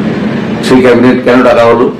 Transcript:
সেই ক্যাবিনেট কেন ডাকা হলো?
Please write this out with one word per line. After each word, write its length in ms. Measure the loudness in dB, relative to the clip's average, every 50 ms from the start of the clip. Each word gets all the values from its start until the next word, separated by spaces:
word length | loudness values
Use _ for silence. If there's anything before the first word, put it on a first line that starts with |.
| -4 -4 -4 -4 -4 -4 -4 -4 -4 -6 -6 -4 -2
সেই 180 | 0 2 2
ক্যাবিনেট 420 | 2 2 2 2 2 2 0 0 0
কেন 200 | 0 0 2 2
ডাকা 200 | 2 2 2 2
হলো? 280 | 2 2 2 0 -2 -4